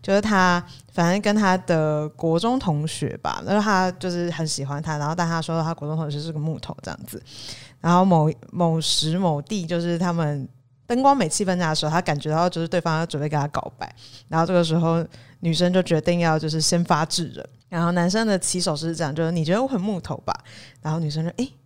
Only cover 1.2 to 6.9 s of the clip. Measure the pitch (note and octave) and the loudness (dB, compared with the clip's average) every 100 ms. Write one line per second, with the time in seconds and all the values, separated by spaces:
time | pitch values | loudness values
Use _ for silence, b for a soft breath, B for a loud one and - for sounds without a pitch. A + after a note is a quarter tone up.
1.2 | G#3 G#3+ G3 F#3 F#3 D#3+ D#3 D3+ D3+ - | 2 4 4 2 2 2 2 0 -4 -2
2.2 | E3 E3 A3+ C4 G3 D3 D#3 - C#3+ - | 0 2 2 0 0 -2 -2 -4 -6 -4
3.2 | - G#1 F2 G#3 G#3 F#3+ F#3 F3+ F#3 F3 | -6 -4 0 0 4 2 2 -2 -6 -2
4.2 | F3 D#3+ D#3 C#3 C#3 C#3+ D#3 D3+ D3 E3 | -4 -2 -4 -4 -6 -6 -4 -4 -2 -2
5.2 | E3+ E3 D#3 E3 D#3+ E3 D3 D#3 D3+ D3 | -2 -2 -2 -2 -2 -4 -6 -4 -4 -6
6.2 | D#3+ D3+ D#3 D#3 - - - | -6 -6 -4 -6 -10 -12 -12